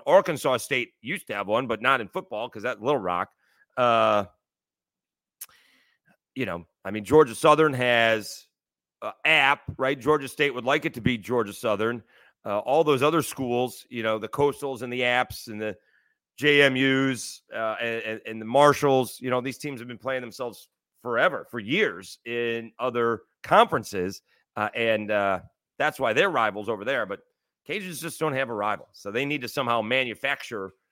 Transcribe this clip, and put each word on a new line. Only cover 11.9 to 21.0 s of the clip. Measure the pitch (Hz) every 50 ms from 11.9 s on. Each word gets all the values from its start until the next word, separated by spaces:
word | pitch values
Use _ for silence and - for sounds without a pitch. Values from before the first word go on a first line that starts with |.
| 120 117 - _ _ _ _ _ _ _ -
Uh, | 110 101 107
all | - 127 135 156 165
those | 151 143 123
other | 135 151 165 165 139
schools, | - - - 135 123 120 123 127 123 - - - _
you | 127 120 110
know, | 110 110 110
the | 104
Coastals | 107 - - 143 143 135 - 143 139 131 110 127
and | 123 123
the | 127
Apps | 123 123 123 123 127 - - - -
and | - 107 104
the | 107 107 95 - _ _ _ _ _ _ _ _ _ _ _
J | - 139 147 147 143
M | 143 139 131
Us, | 131 135 135 135 135 135 135 131 110 - - - - _ _
uh, | - 113 113 110 107 -
and, | 120 117 117 113 110
and, | 110 110 110 -
and | 110 110 113
the | 110
Marshalls, | 110 120 135 147 147 139 - 147 143 135 131 127 107 - -
you | 123 127
know, | 123 127
these | 120 135 123
teams | - - 147 139 113
have | 113
been | 123 120
playing | 101 - 131 131 127
themselves | 123 117 104 - 127 120 98 - - _ _ _ _ _ _ _